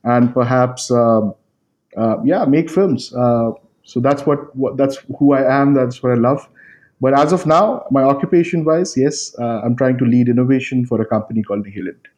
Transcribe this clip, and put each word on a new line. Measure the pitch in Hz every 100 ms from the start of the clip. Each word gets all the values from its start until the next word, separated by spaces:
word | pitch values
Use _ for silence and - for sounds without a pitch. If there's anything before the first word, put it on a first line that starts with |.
and | 117 120 123
perhaps, | 127 120 127 127 127 -
um, | 120 117 113 104 - _ _ _ _ _ 98
uh, | 113 110
yeah, | 123 180 160
make | 143 160
films. | 190 196 123 -
Uh, | 123 120 120 113 - _ _
so | _ 123
that's | 131 139 -
what, | 143 - 131
what, | 131 135
that's | 139 - - -
who | 143
I | 139 131 139
am. | 139
That's | 139 123 123
what | 127
I | 120
love. | 120 139 - _ - - _ _
But | 131 139
as | 151
of | 180 151
now, | 160 214 254 -
my | 135
occupation-wise, | 135 139 175 175 170 170 156 160 185 -
yes, | 139 147 - -
uh, | 117 113
I'm | 113 123
trying | 131 127
to | 120
lead | 123 123
innovation | 120 127 135 - 127 123
for | 110
a | 110
company | 110 - 113
called | 104 104 101
Nihilint. | 101 90 - -